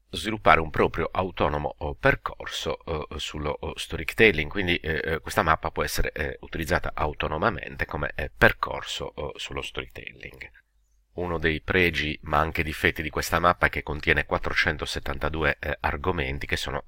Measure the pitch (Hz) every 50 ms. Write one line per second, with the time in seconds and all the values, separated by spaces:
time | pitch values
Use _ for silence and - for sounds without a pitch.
0 | _ _ - 87 78 107 110 107 - 101 80 78 80 78 73 - 107 85 - -
1 | 80 78 - - 95 92 87 - 101 80 73 73 73 69 - - 76 73 71 -
2 | - 135 139 - - - - - - - - - - - 69 - _ - 80 78
3 | 73 - - 78 - - - 76 73 73 71 - - 82 78 - - - - 80
4 | - - - - 113 110 92 76 76 73 76 101 98 87 87 - - 80 80 73
5 | - - 82 78 - - - - 101 80 80 - - 82 - - 76 73 - -
6 | - - - - - 67 - - - - - 82 82 - 87 78 - - - -
7 | 80 76 73 - - 76 78 78 90 113 110 76 - - 69 71 - - - 78
8 | 73 65 - - 73 - - - - 120 - - - - 65 69 - - - -
9 | - - - - 78 71 - - - - 69 69 65 - - 67 65 64 - -
10 | 60 - 62 62 - - - 64 - - - - _ _ _ _ _ _ _ _
11 | _ _ _ - 87 90 85 82 80 82 78 76 - - - 92 90 85 82 73
12 | 73 76 73 - - 78 73 73 76 80 78 - 80 76 76 - - 87 78 -
13 | 80 76 - - 76 - - 82 85 87 90 - - 151 - - - - 73 71
14 | - 85 80 73 73 - - 85 - - - - - 92 80 76 - - - 76
15 | - - 71 71 - 76 78 80 78 71 71 - - 76 71 - - 80 - 76
16 | 71 92 90 87 69 65 139 143 - - - 80 - - 67 71 -